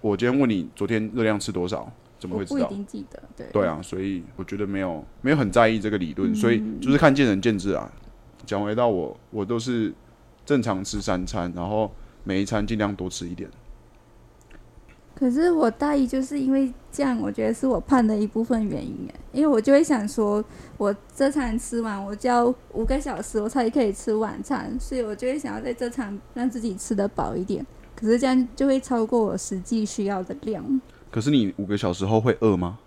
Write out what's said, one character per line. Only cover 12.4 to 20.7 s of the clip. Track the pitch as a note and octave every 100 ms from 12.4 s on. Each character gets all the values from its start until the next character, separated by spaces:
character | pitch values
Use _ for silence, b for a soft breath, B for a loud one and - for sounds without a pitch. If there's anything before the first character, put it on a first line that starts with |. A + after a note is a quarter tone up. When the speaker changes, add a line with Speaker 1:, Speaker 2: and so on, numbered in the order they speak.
Speaker 1:
一 | G2
餐 | G#2+ G#2
尽 | A2
量 | G#2 G2+
多 | F#2
吃 | - F2+
一 |
点。 | F2 - - - - - - _ - - - - - - - - - - -
Speaker 2:
可 | C4
是 | B3+ F4
我 | E4 A#3
大 | A3 C#4+ C#4+
一 | B3+
就 | C4+
是 | C4 C#4+
因 | C4
为 | C4+ C4 - -
这 | -
样， | C#4 A#3
我 | G3+
觉 | G#3 A3
得 |
是 | A3+ C4
我 | G#3+
胖 | - C4 A3
的 | G#3+
一 | G#3
部 | A3
分 | A3+ A#3 G#3
原 | - -
因 | - -
耶。 | - -
因 | B3+
为 | D4+
我 | A#3
就 | A3
会 | C#4
想 | D#4+ B3+ G#3
说， | - G#3 G#3 G#3+ B B